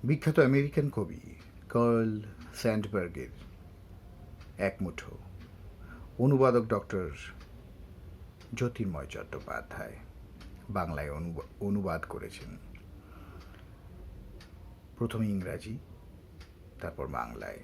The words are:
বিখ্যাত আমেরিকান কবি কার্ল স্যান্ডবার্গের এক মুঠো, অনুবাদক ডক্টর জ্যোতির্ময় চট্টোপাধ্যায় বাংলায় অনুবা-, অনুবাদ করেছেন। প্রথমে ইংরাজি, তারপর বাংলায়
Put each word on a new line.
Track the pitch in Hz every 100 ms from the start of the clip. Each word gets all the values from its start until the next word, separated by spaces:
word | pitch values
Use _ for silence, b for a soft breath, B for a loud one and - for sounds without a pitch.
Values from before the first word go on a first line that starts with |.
বিখ্যাত | 120 151 156 156
আমেরিকান | 135 139 143 156 147
কবি | - 90 80 - - - - -
কার্ল | 120 120 117 113 107 104 - - -
স্যান্ডবার্গের | 120 110 104 101 87 87 64 - - - - - - - - - - - - -
এক | 98 -
মুঠো, | 90 - - - - - - - - - B B B -
অনুবাদক | 127 135 131 120 110
ডক্টর | 107 - 98 87 73 - - - - - - - - - - - - - 113
জ্যোতির্ময় | 123 117 98 78 67
চট্টোপাধ্যায় | - - 67 - 60 - - - - - - - - - - -
বাংলায় | 98 85 76 76
অনুবা-, | 73 85 80 - - 101
অনুবাদ | 101 92 82 -
করেছেন। | - - - - - - - - - B B B B B B B B - - - - - - - - - - - -
প্রথমে | 117 113 110
ইংরাজি, | 101 90 - 107 131 - - - - - - - - - -
তারপর | 85 80 67
বাংলায় | 65 58 58 50 50